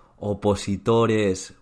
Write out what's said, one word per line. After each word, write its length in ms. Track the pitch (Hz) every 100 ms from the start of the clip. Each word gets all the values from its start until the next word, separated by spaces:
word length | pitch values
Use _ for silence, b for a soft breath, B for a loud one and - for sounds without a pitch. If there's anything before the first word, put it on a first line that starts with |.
| b b
opositores 1300 | 104 101 104 98 - 98 - 117 113 110 104 92 - -